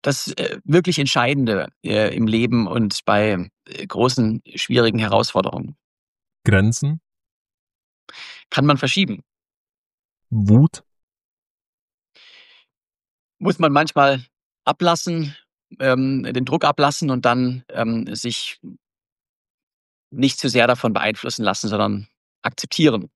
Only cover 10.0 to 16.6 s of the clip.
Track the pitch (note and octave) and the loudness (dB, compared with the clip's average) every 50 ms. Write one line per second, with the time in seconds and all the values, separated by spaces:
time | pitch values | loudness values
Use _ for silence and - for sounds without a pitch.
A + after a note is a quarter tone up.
10 | _ _ _ _ _ _ A#2+ A2 G2+ G2+ G#2 B2 D3 D#3+ - - _ _ _ _ | _ _ _ _ _ _ -2 0 4 6 6 6 6 4 2 -6 _ _ _ _
11 | _ _ _ _ _ _ _ _ _ _ _ _ _ _ _ _ _ _ _ _ | _ _ _ _ _ _ _ _ _ _ _ _ _ _ _ _ _ _ _ _
12 | _ _ _ _ - - - - - _ - _ _ _ _ _ _ _ _ _ | _ _ _ _ -20 -20 -20 -20 -20 _ -20 _ _ _ _ _ _ _ _ _
13 | _ _ _ _ _ _ _ _ - F#3 F3 - E3+ D3+ C#3 C#3+ D#3+ D#3+ - D#3 | _ _ _ _ _ _ _ _ -2 -2 0 2 2 4 4 2 2 2 2 4
14 | C#3 C#3 C3+ B2+ B2 _ _ _ _ _ _ _ _ B2 D3+ _ F3+ E3+ E3+ D#3+ | 4 4 4 0 -4 _ _ _ _ _ _ _ _ -4 -2 _ 2 2 2 0
15 | - F3+ E3+ E3 D#3 C#3+ C#3+ - _ _ _ _ _ _ - _ C3+ C3 B2+ B2+ | -2 -4 -4 -4 -4 -6 -8 -14 _ _ _ _ _ _ -10 _ 0 2 2 2
16 | C3 C3+ C#3 C3 - - - B2+ B2+ B2+ D#3+ D#3 | 2 0 0 -2 -4 -4 -4 -4 -2 0 0 2